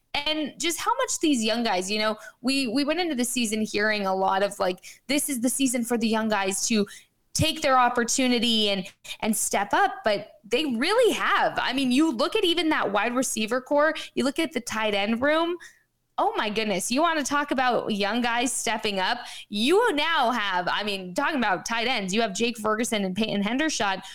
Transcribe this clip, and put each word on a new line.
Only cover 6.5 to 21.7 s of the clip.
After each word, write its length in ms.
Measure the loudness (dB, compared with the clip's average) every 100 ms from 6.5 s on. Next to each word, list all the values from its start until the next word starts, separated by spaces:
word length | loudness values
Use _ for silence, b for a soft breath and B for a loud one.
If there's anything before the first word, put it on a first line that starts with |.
| -2 0
to 180 | 0 0 B B _ _
take 280 | -2 0 0
their 160 | 2 4
opportunity 920 | 4 2 0 0 2 2 2 2 2
and, 160 | 0 -4 -12 -16 B
and 140 | -2 -2
step 340 | 0 -2 0
up," 300 | 2 0 0
but 280 | -2 -2 -4 -18 -4
they 160 | -2 0
really 480 | 0 2 4 4
have. 440 | 2 2 2 2 0
I 120 | -2
mean, 180 | 0 2
you 200 | 4 4
look 240 | 2 0 2
at 80 |
even 260 | 2 2 2
that 220 | 2 2
wide 240 | 0 0 0
receiver 460 | -2 -2 -2 -2
core, 320 | 0 2 2 0 B -4
you 80 |
look 160 | -2 -2
at 140 | -2
the 80 | -4
tight 320 | -6 -4 0
end 280 | 0 0 0
room. 360 | 2 2 0 -2 B B B _ _ -2
Oh 140 | 0 0
my 140 | -2
goodness. 420 | -2 -2 -2 -2
You 100 | 0
wanna 220 | 2 2
talk 280 | 0 -2 -2
about 420 | 0 2 2 0
young 280 | -2 0 0
guys 300 | 0 0 0
stepping 480 | -2 -2 -2 -2 0
up? 200 | 0 -2 -6 B B
You 440 | -2 4 4 4
now 380 | 2 2 2 2
have, 360 | 2 0 0 0
I 160 | -2
mean, 300 | -2 -4 -6
talking 240 | -2 -2 0
about 260 | 0 0
tight 240 | -2